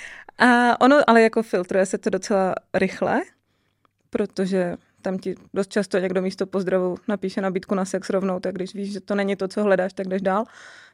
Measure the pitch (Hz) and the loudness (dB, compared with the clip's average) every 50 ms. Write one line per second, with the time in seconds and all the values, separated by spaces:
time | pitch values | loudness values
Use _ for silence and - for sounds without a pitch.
0 | - - - - - - _ - 226 247 240 240 247 240 - - - 254 285 294 | -18 -18 -20 -20 -20 -10 _ 2 4 6 6 6 4 4 4 4 6 6 6 6
1 | - - 233 226 226 220 - 226 220 - - 185 180 - 202 190 196 - - 247 | 6 6 6 6 6 6 4 0 -2 0 -2 -4 -2 0 0 0 0 0 -2 -4
2 | - 220 196 190 - - 214 190 190 185 - - _ _ - 190 190 185 - - | -2 -2 -2 -2 -2 0 0 0 0 0 -2 -4 _ _ -2 -2 0 -2 -2 -2
3 | 190 - - 262 - - _ _ _ _ _ _ _ _ _ _ _ _ _ _ | -2 0 0 -2 -2 -6 _ _ _ _ _ _ _ _ _ _ _ _ _ _
4 | _ _ - - 208 196 - - 196 185 196 185 180 175 175 - _ _ _ _ | _ _ -4 -4 -4 -4 -2 -4 -2 0 0 0 0 -2 -4 -10 _ _ _ _
5 | - 190 185 185 - 190 - - - - - 180 202 - - 214 196 - - 190 | -6 -6 -6 -4 -6 -8 -10 -10 -12 -8 -4 -4 -4 -2 -2 -4 -2 0 -2 -2
6 | 185 185 185 190 185 190 190 - 196 190 - 196 185 180 180 185 180 180 180 - | 0 0 -2 -2 -2 -2 -4 -4 -6 -4 -4 -4 -2 0 0 0 0 0 -4 -6
7 | - - 208 196 - 190 - 220 190 190 175 190 - - 208 185 190 185 - 185 | -4 -6 -4 -4 -4 -6 -4 -4 -4 -2 -4 -4 -4 -2 -2 -2 -2 -2 -4 -6
8 | - - 196 185 190 190 180 180 - 185 196 185 185 190 - 202 196 196 202 185 | -4 -2 -2 -2 0 -2 -4 -4 -6 -6 -6 -6 -8 -8 -8 -10 -8 -8 -10 -10
9 | - - 202 202 196 196 202 196 196 190 - 214 208 202 190 180 180 196 - - | -6 -4 -2 -2 -2 -2 -2 -4 -4 -6 -2 -2 2 2 2 2 0 -4 -6 -8
10 | 190 185 185 196 196 190 185 208 240 - - - - - - - - - | -6 -4 -4 -2 -2 -2 -2 -2 -4 -6 -10 -20 -20 -20 -20 -20 -20 -20